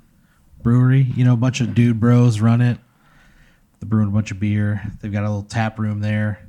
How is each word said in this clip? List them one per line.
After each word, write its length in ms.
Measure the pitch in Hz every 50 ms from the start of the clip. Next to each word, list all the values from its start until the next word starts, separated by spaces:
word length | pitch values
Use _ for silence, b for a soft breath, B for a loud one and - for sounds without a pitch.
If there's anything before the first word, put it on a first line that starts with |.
| b b b b b b b b b b - -
brewery. 500 | - 117 120 123 127 127 131 135 135 123 -
You 100 | 123 127
know, 100 | 123 123
a 20 |
bunch 240 | 113 127 127 120 -
of 140 | 120 104 98
dude 260 | 117 120 120 113 110
bros 400 | 113 120 120 120 123 123 107 104
run 220 | 110 113 117 120
it. 160 | 123 123 117 - _ b b b b b b b b b b b b b b b b b _ _
They're 100 | - 101
brewing 200 | 110 110 107 101
a 40 |
bunch 180 | 101 107 107 -
of 100 | 104 95
beer. 420 | 107 104 104 104 104 104 104 101 104 98 - -
They've 120 | - 104
got 120 | 101 104 104
a 40 | 104
little 140 | 104 101
tap 360 | 101 - - 117 110 110 - -
room 220 | 110 107 104 104
there. 480 | 104 107 107 107 107 107 101 - -